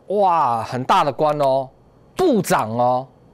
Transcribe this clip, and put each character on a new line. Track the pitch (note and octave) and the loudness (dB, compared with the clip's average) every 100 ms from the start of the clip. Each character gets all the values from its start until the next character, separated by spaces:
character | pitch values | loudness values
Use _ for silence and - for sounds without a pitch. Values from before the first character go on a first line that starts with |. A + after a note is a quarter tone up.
| - | -6
哇， | G3+ F#3+ E3+ C#3 A#2 | 0 2 2 0 -2
很 | A2 B2 | -4 -8
大 | B2+ G3+ | 0 2
的 | D3+ | 2
官 | C3 D3+ D3 | 0 -2 0
哦， | C3+ C3+ C3 _ _ _ _ | 0 0 -4 _ _ _ _
部 | - F#4 A3+ | -2 0 2
长 | - E3+ A2 A#2 | 0 -2 -2 0
哦， | B2 B2+ C3+ _ - | 0 0 -4 _ -20